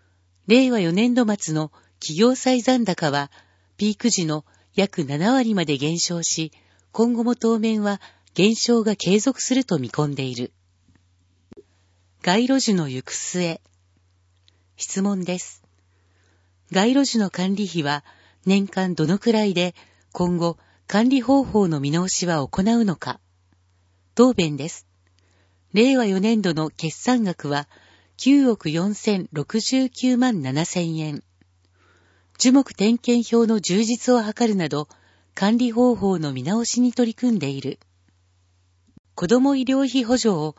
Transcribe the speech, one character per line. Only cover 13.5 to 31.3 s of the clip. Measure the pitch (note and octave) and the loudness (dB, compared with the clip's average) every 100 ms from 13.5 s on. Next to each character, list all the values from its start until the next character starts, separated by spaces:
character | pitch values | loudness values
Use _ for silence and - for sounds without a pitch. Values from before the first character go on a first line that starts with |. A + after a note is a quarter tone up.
| E3 _ _ _ _ _ _ _ _ _ _ _ - | -6 _ _ _ _ _ _ _ _ _ _ _ -16
質 | - G3 | -8 -2
問 | G3+ G3 | -2 -2
で | F3 F3+ | -4 -8
す。 | - - _ _ _ _ _ _ _ _ _ _ - | -10 -20 _ _ _ _ _ _ _ _ _ _ -4
街 | F#3+ A3 | 0 2
路 | C4 C4+ | 2 2
樹 | A3+ | 0
の | G3 | -2
管 | - F#3+ G3 | -2 -4 -2
理 | G3 | -4
費 | E3 | -4
は | C#3+ D3 - _ _ _ F#3 | -4 -4 -8 _ _ _ 0
年 | G3 G3 | 0 0
間 | - F#3 | -4 -4
ど | E3+ D#3 | -2 0
の | G3 | 0
く | A#3 | 0
ら | A3 G#3 | 0 0
い | F3 | 0
で、 | F3+ - _ _ _ | -2 -6 _ _ _
今 | - F3+ F3 | -4 -2 0
後 | E3+ E3 _ _ - | -2 -4 _ _ -2
管 | G3+ A#3+ | 2 2
理 | C4+ | 2
方 | A#3 C#4 | 2 2
法 | C4 G#3+ F#3+ | 2 0 2
の | D3+ | 0
見 | C#3 | -2
直 | E3 F#3 | -2 -2
し | - F3 | -2 -2
は | D#3+ C3 | -2 -2
行 | - | -2
う | G3 A#3 G#3+ | 0 2 0
の | D#3 | -2
か。 | - B2 _ _ _ _ _ _ _ _ _ | -8 -10 _ _ _ _ _ _ _ _ _
答 | - B3+ | 4 4
弁 | A#3 D#3+ C#3+ | 4 -2 -2
で | D3+ | -8
す。 | - - _ _ _ _ _ _ _ _ | -12 -20 _ _ _ _ _ _ _ _
令 | G3 B3 C4 | 2 4 4
和 | A3 | 2
四 | F#3+ | 0
年 | G#3+ A3+ | 2 2
度 | F3+ | 0
の | D#3 D#3 | -2 -4
決 | - D#3+ - | -4 -8 -4
算 | - B3+ | 0 0
額 | G3+ E3 C#3+ | 0 -4 -4
は、 | C#3+ D3 _ _ _ _ - | -4 -6 _ _ _ _ -2
九 | B3+ C#4+ C4 | 2 4 4
億 | G#3+ D#3+ | 0 -2
四 | D#3+ G3 G#3 | -2 -2 -2
千 | - G3 - | -2 -2 -4
六 | D3 C#3+ A3 | -8 -4 -4
十 | - C4 C4 | -2 0 -2
九 | - B3+ B3 | -2 0 2
万 | B3+ G3+ | 2 0
七 | C3 C#3 E3+ | -2 -2 -2
千 | F#3 E3+ D#3+ | -2 -4 -4
円。 | D#3 C#3+ - | -6 -10 -14